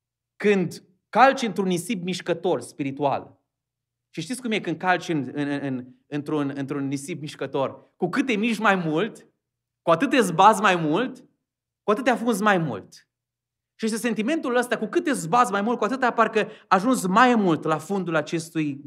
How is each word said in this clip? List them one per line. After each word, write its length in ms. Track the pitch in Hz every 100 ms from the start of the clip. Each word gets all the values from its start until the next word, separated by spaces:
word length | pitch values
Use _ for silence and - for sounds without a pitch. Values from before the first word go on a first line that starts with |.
| _ _ _ -
când 480 | 202 202 180 - - _ _
calci 320 | 202 269 269
într-un 260 | 233 190 185
nisip 360 | 180 175 220
mișcător 580 | 175 180 - 170 185 143
spiritual. 800 | 117 - 139 135 143 113 87 _ _ _ _ _ _ _ _
Și 120 | -
știți 200 | 165 254
cum 100 | 240
e 80 | 214
când 180 | 208 160
calci 320 | 185 180 175
în, 220 | 160 123
în, 140 | 147 143
în, 120 | 143
în, 240 | 139 131 - - _
într-un, 440 | 147 143 151 139 135
într-un 320 | 135 143 139
nisip 340 | 139 139 160
mișcător? 760 | 147 - 135 147 127 - - _
Cu 140 | 175
cât 160 | 226 269
te 100 | 208
miști 260 | 233 208
mai 140 | 214 190
mult, 520 | 165 156 220 - - _ _ _ _ _
cu 100 | -
atât 180 | 165 262
te 120 | 277
zbazi 400 | 202 165 196 196
mai 140 | 208 180
mult, 500 | 156 160 247 254 - _ _ _ _ _
cu 80 | -
atât 120 | 208
te 60 | 254
afunzi 320 | 226 233 208
mai 160 | 214 190
mult. 520 | 156 104 92 - _ _ _ _ _ _ _ -
Și 100 | 220
este 120 | 220
sentimentul 580 | 226 214 220 320 285 247
ăsta, 220 | 240 226
cu 80 | 214
cât 180 | 349
te 80 | 339
zbazi 400 | 233 160 240 233
mai 100 | 202
mult, 160 | 208 226
cu 60 |
atâta 300 | 208 262 254
parcă 360 | 233 220 220 208 - -
ajungi 380 | 190 220 240 185
mai 300 | 196 254 240
mult 280 | 196 147
la 140 | 156 156
fundul 380 | - 196 170 160
acestui 680 | 151 170 160 160 151 135